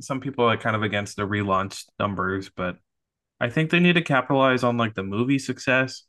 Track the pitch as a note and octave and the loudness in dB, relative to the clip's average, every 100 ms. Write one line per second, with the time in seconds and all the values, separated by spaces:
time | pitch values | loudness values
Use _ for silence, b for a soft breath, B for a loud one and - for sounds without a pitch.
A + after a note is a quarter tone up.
0 | - C3 G#2 F#2+ A#2 A2 A#2 G#2+ G#2+ G2+ | -8 -8 -6 0 2 2 0 -2 -2 -2
1 | G2+ - G2 G#2 G2 F#2+ F#2+ - - - | -4 -6 -2 -2 0 0 -2 -8 -14 -6
2 | G#2 F#2+ F#2 F#2+ F#2+ - F2+ F2 _ _ | -4 -2 -4 -4 -6 -6 -6 -8 _ _
3 | _ _ _ _ A#2 D#3 D#3 E3+ F3 E3+ | _ _ _ _ -2 0 2 4 6 4
4 | D#3+ B2+ B2+ C3+ C3 B2+ A#2+ A#2+ A2+ G#2+ | 2 0 2 4 4 4 2 0 -2 -4
5 | F#2+ G2+ B2 C#3 C3 B2 - B2+ C3 - | -4 -2 0 0 -2 -6 0 0 0 -6